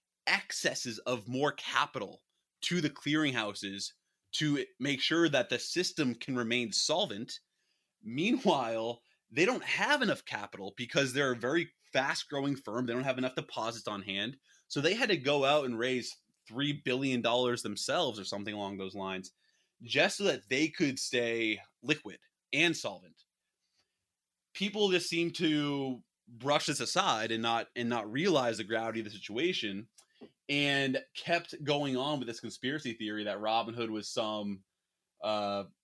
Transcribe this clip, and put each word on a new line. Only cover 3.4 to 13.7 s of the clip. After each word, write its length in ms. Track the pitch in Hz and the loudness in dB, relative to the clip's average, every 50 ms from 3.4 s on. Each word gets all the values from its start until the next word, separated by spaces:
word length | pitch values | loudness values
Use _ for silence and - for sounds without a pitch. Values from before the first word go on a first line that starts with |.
| 107 104 101 - 104 98 98 98 - - - _ _ _ _ _ _ - - | -2 -2 -4 -6 -8 -8 -6 -6 -8 -10 -12 _ _ _ _ _ _ -8 -4
to 300 | - 151 151 143 139 - - _ - | 0 2 2 2 0 -2 -6 _ -4
make 220 | 127 139 139 135 | -2 -2 0 0
sure 260 | - - 160 170 170 160 | 0 2 4 4 4 6
that 200 | 143 131 - - | 4 2 2 2
the 80 | 127 | -2
system 560 | 117 - - - 170 180 - - - 147 123 113 | -2 -2 -2 0 0 0 0 0 0 0 0 0
can 220 | - - 147 131 | -2 -6 -4 -2
remain 360 | 123 117 113 120 123 120 107 | -2 0 0 0 0 0 0
solvent. 680 | - - - - 156 180 208 147 101 101 127 151 - - _ _ _ _ _ _ _ _ _ _ _ _ - | 0 0 0 2 2 0 0 -2 -4 -6 -8 -8 -10 -14 _ _ _ _ _ _ _ _ _ _ _ _ -12
Meanwhile, 1000 | 107 120 143 175 226 254 262 - 202 160 135 120 113 113 113 113 120 117 - _ _ _ _ _ _ | -8 -4 0 2 2 2 4 4 4 4 4 2 0 -2 -2 -2 -4 -4 -8 _ _ _ _ _ _
they 140 | 110 139 180 | 2 2 4
don't 180 | 233 254 190 - | 4 2 0 -2
have 380 | - - - 202 247 294 277 | -2 0 0 4 4 4 4
enough 240 | 247 190 131 - - | 4 2 0 0 -4
capital 480 | - - 107 104 - - 98 95 101 - | -8 -6 -6 -6 -8 -10 -10 -10 -10 -6
because 340 | - 120 117 - 151 139 127 120 | -6 -6 0 2 2 2 4 2
they're 180 | 139 143 131 | 2 2 2
a 40 | 123 | 2
very 340 | 113 110 127 156 175 165 - _ _ _ _ | 0 0 0 2 0 0 -2 _ _ _ _
fast-growing 640 | - 131 135 147 165 - - - 147 139 135 143 139 | 0 0 2 2 0 -2 -4 -4 -2 -2 0 0 -2
firm. 300 | - - 107 107 123 127 | -2 -4 -4 -2 -2 0
They 80 | 117 117 | 0 0
don't 100 | 127 135 | 0 0
have 140 | 135 123 | 0 0
enough 180 | 127 127 127 - | 0 -2 -2 -2
deposits 520 | 156 143 - - 123 113 117 | -4 -6 -6 -6 -4 -4 -4